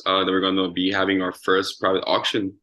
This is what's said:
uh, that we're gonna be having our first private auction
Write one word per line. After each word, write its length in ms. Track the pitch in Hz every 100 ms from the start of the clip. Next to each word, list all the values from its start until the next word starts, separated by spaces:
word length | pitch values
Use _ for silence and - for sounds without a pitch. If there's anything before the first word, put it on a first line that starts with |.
| 98
uh, 180 | 95
that 60 | 95
we're 100 | 95
gonna 300 | 95 95 92
be 200 | 87 92
having 300 | 98 95 98
our 100 | 92
first 480 | - - 95 98 -
private 240 | 95 95 -
auction 460 | 101 - 113 95 -